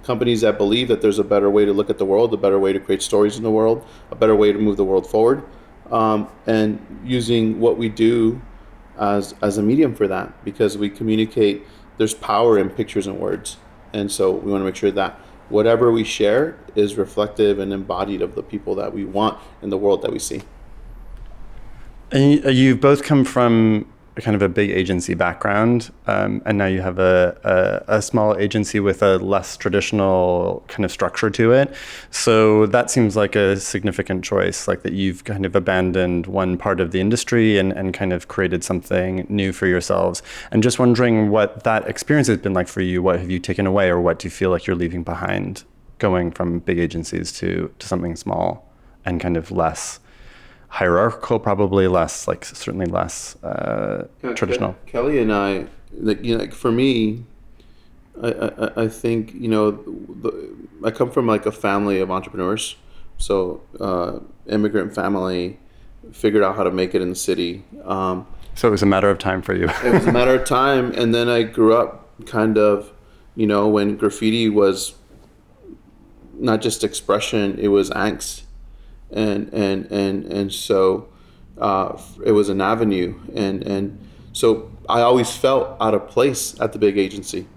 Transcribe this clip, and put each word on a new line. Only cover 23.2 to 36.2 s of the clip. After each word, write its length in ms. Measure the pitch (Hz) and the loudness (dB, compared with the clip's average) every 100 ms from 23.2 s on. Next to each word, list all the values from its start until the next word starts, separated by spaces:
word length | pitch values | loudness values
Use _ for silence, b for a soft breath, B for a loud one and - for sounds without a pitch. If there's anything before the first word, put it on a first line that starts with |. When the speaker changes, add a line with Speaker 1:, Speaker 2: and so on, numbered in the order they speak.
Speaker 2:
from 680 | 131 - 120 113 113 107 - - - - | 4 2 4 6 4 2 -2 -16 -16 -8
a 60 | |
kind 120 | 113 | -2
of 60 | 101 | 2
a 80 | 98 | 2
big 220 | 85 104 | 2 0
agency 420 | 92 92 92 85 | 0 0 -2 -2
background, 800 | 87 87 85 101 101 113 120 - - - | 0 0 0 -2 2 2 2 -2 -10 -2
um, 340 | 101 101 104 - | 0 0 -2 -2
and 100 | 101 | 0
now 80 | |
you 160 | 98 95 | 0 0
have 180 | 92 90 | -2 2
a, 840 | 92 92 90 - 104 92 95 - - | 4 4 4 0 0 2 2 -2 0
a, 80 | 107 | -2
a 40 | |
small 340 | - 117 107 95 | 0 0 2 2
agency 420 | 101 107 101 107 | 0 -2 -2 0
with 220 | 98 92 | 0 2
a 160 | 101 92 | 4 2
less 400 | 95 98 90 - | 2 -2 -2 -6
traditional 1040 | 104 98 - 107 98 92 90 90 90 92 - | -2 0 0 0 2 2 2 2 0 -4 -8
kind 180 | - 95 | -4 -4
of 40 | |
structure 380 | - 92 - 110 | -2 -4 0 -2
to 240 | 101 113 | 2 4
it. 220 | 127 139 B B B B | 6 4 B B B B
So 540 | - - 110 110 107 107 | -4 2 4 6 6 4
that 240 | 120 120 | 2 2
seems 240 | - 110 | 2 2
like 220 | 101 101 107 | 2 0 2
a 240 | 98 98 | 2 2
significant 640 | - 101 101 90 98 95 | -2 -4 -2 -4 -4 -4
choice, 420 | - 98 92 - - | -2 0 0 -2 -4
like, 180 | 92 | -4
that 100 | - | -4
you've 300 | 95 95 90 | -2 -2 -4
kind 200 | - 101 | -8 -4
of 100 | 98 | 0
abandoned 760 | 98 90 92 92 90 90 87 | 0 0 0 2 0 0 0